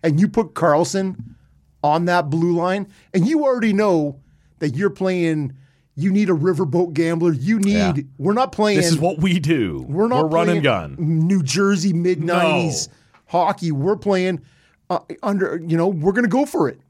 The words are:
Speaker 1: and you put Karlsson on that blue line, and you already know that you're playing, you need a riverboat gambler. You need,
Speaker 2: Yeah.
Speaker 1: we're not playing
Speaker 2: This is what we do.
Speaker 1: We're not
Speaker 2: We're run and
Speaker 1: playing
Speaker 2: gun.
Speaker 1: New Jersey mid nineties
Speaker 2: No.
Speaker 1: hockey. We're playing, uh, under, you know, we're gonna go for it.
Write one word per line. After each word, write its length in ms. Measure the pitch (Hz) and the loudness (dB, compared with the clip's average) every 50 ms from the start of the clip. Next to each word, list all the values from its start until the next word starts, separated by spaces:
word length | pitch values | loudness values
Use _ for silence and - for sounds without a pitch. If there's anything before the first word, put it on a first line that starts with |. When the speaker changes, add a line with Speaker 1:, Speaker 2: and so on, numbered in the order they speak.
Speaker 1:
and 180 | - 165 147 156 | 0 0 2 2
you 80 | 202 220 | 2 2
put 240 | 202 226 226 156 - | 2 -2 -2 -2 -4
Karlsson 600 | - 156 170 147 151 170 - - 196 190 190 185 - - - - - _ _ _ _ _ _ _ _ | 0 2 4 4 4 2 0 -2 -4 -4 -4 -6 -8 -14 -18 -20 -20 _ _ _ _ _ _ _ _
on 220 | - 147 151 165 170 | 0 0 0 2 0
that 240 | 175 175 175 160 143 | 2 0 0 0 0
blue 240 | 143 165 165 175 | -2 0 0 0
line, 340 | 170 170 170 185 185 202 190 - - - _ _ - | 0 0 0 0 -2 -2 -4 -8 -14 -20 _ _ 0
and 120 | 190 165 | 0 2
you 180 | 240 320 302 294 | 2 2 2 2
already 280 | 269 254 247 226 220 | 2 0 2 2 0
know 480 | 196 196 214 202 180 160 151 143 139 - - _ _ _ _ _ _ _ | 2 2 2 2 2 2 0 -2 -6 -10 -20 _ _ _ _ _ _ _
that 140 | 160 151 117 | -6 -4 -2
you're 140 | 143 202 202 | -2 -2 -2
playing, 640 | 196 - 190 190 185 180 170 165 160 151 147 135 135 - - _ _ _ _ _ _ | -2 -2 -2 -2 0 0 0 0 0 -2 -4 -6 -8 -14 -20 _ _ _ _ _ _
you 160 | 139 143 196 | -2 -2 0
need 160 | 185 202 208 190 | 2 2 2 2
a 40 | 180 | 2
riverboat 580 | 151 143 185 180 147 185 147 127 175 180 170 | 2 2 0 0 0 -2 0 0 0 0 0
gambler. 400 | 156 156 170 165 170 165 170 175 | 0 -2 0 0 0 0 0 0
You 260 | 156 123 120 180 226 220 | 0 0 0 0 0 2
need, 160 | 196 202 208 | 2 2 2
Speaker 2:
Yeah. 280 | 208 202 185 156 135 - - - - | 2 2 2 0 -2 -6 -8 -12 -4
Speaker 1:
we're 140 | 139 185 208 | -2 0 2
not 180 | 247 262 262 | 0 0 -2
playing 240 | - - 214 214 202 180 | 0 0 0 2 2 2
Speaker 2:
This 140 | 170 170 | 2 2
is 60 | 165 147 | 2 2
what 200 | 151 175 - 156 | 0 -2 0 0
we 220 | 156 196 175 185 | 0 0 2 0
do. 440 | 139 147 165 143 110 90 73 67 64 127 | 2 0 0 0 0 -2 -4 -6 -8 -6
Speaker 1:
We're 200 | 139 175 214 233 | -2 -2 0 0
not 160 | 247 254 160 | 2 0 0
Speaker 2:
We're 120 | 156 156 | 2 2
run 120 | 165 170 175 | 2 2 2
and 120 | 175 165 | 0 2
Speaker 1:
playing 340 | 147 139 117 92 80 73 - | 2 2 0 0 -2 -8 -8
Speaker 2:
gun. 0 | - | -4
Speaker 1:
New 440 | 170 151 160 160 160 175 196 190 | -2 0 0 2 2 2 2 0
Jersey 500 | 151 131 123 180 196 196 202 180 156 196 | 0 -2 0 0 2 2 2 2 0 0
mid 300 | 170 170 170 180 180 - | 0 0 0 0 0 0
nineties 640 | 160 170 175 175 170 160 156 - 170 160 123 - - - | -2 -2 0 2 2 2 2 0 0 -2 -4 -6 -8 -10
Speaker 2:
No. 60 | - _ _ _ _ _ _ | -14 _ _ _ _ _ _
Speaker 1:
hockey. 460 | _ - 175 175 185 196 - 180 165 | _ -2 0 0 0 -2 -2 -4 -4
We're 240 | 151 139 135 185 208 | -2 -2 0 0 -2
playing, 440 | 160 - 202 196 185 180 185 185 147 - _ _ _ _ _ _ _ _ _ | -2 0 0 0 0 0 -2 -4 -6 -10 _ _ _ _ _ _ _ _ _
uh, 120 | 180 - - _ - - | -6 -6 -6 _ -14 -6
under, 380 | - 208 202 196 190 - - 175 165 | -4 -2 0 0 -2 -2 -4 -8 -4
you 100 | 165 165 | -2 0
know, 120 | 165 170 190 | 0 0 0
we're 240 | 202 160 147 190 | -2 0 0 0
gonna 160 | 190 247 240 214 | 0 2 0 2
go 180 | 170 262 285 | 2 0 0
for 220 | 285 - 330 151 123 | 0 -2 -4 -4 -4
it. 120 | - - _ _ | -8 -10 _ _